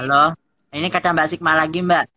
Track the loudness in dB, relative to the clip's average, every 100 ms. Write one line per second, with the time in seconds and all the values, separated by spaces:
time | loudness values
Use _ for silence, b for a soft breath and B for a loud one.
0 | 0 2 2 0 _ _ _ -8 -4 -2
1 | 0 0 -2 -2 0 0 0 -2 0 0
2 | 0